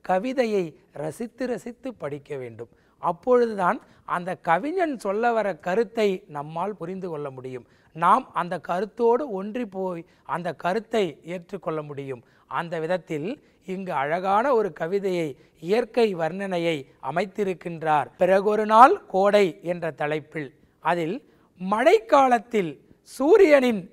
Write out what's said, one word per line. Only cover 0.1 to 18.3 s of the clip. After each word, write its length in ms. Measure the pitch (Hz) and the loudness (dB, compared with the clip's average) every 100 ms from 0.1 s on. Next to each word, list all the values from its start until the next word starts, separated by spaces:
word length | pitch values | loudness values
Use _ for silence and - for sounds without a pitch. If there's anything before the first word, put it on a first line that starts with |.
| 185 254 262 226 202 160 - _ | -2 0 -2 0 0 -2 -10 _
ரசித்து 540 | 147 156 147 233 - 254 | -10 -10 -8 -12 -8 -6
ரசித்து 480 | 214 247 233 269 | -6 -10 -12 -14
படிக்க 420 | 220 147 143 139 139 | -10 -10 -10 -10 -10
வேண்டும். 320 | 123 113 120 _ _ _ | -10 -14 -18 _ _ _
அப்பொழுதுதான் 840 | 156 170 247 247 233 202 180 262 - _ | -4 -2 2 4 4 0 0 0 -8 _
அந்த 300 | - 170 175 | -6 -6 -4
கவிஞன் 640 | 175 175 170 285 370 320 240 | -6 0 0 0 -2 -2 -2
சொல்ல 340 | 196 208 240 | -4 0 0
வர 240 | 226 202 160 | 0 -2 -4
கருத்தை 680 | 175 196 214 233 208 185 - | -2 -2 -2 0 0 -2 -8
நம்மால் 480 | 147 151 165 202 190 | -12 -10 -6 -8 -8
புரிந்து 320 | 170 190 180 | -10 -10 -8
கொள்ள 220 | 151 139 | -8 -10
முடியும். 360 | 131 131 123 - _ _ | -10 -12 -14 -16 _ _
நாம் 380 | 160 175 247 - | 0 4 4 2
அந்த 260 | 165 175 180 | -6 -4 -6
கருத்தோடு 680 | - 180 208 - 233 247 294 | -4 -4 -4 0 2 2 0
ஒன்றி 360 | 190 208 240 214 | -8 -8 -8 -8
போய் 400 | 190 185 170 165 _ | -6 -6 -8 -12 _
அந்த 320 | - 156 175 | -8 -6 -6
கருத்தை 680 | 143 175 214 - 226 175 - | -4 -2 -4 -2 -2 -2 -6
ஏற்றுக்கொள்ள 580 | 165 180 175 196 170 156 | -12 -12 -12 -10 -6 -6
முடியும். 420 | 147 139 139 120 _ _ - | -8 -12 -10 -12 _ _ -8
அந்த 340 | 135 170 165 | -8 -6 -6
விதத்தில் 640 | 160 185 175 151 185 302 _ _ | -2 -4 -4 -6 -6 -10 _ _
இங்கு 280 | - 190 185 | -12 -10 -6
அழகான 640 | 147 143 175 190 202 277 | -4 -2 -2 0 0 2
ஒரு 180 | 233 196 | 0 0
கவிதையை 640 | - 165 196 190 175 156 - _ _ | -4 -4 -2 -2 -2 -4 -8 _ _
இயற்கை 560 | 165 226 233 247 220 170 | -2 -2 0 0 0 0
வர்ணனையை 680 | 160 190 196 175 170 151 131 _ | -4 -4 -4 -2 -2 -2 -8 _
அமைத்திருக்கின்றார் 1040 | 135 165 196 - 196 175 175 165 156 151 - - | -6 -4 -4 -4 -4 -4 -10 -6 0 0 0 0
பிறகொரு 460 | 180 | 4